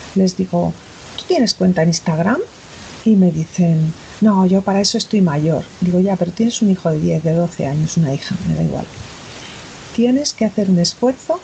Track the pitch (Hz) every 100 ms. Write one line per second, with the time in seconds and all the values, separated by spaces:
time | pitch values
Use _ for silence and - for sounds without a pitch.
0 | - 196 185 185 185 175 170 - - -
1 | - - - 349 226 - 185 180 165 160
2 | - 160 185 285 466 - - - - -
3 | 226 202 180 160 160 - 170 160 160 -
4 | - - 214 190 185 190 196 196 202 226
5 | - 214 180 143 156 147 - - 180 180
6 | 196 190 175 - 233 - 208 185 165 156
7 | 170 160 160 165 170 - 135 147 156 -
8 | 147 139 - 190 170 156 165 131 - -
9 | - - - - - - - - - -
10 | 240 262 294 - 220 214 196 180 170 -
11 | 247 262 - 349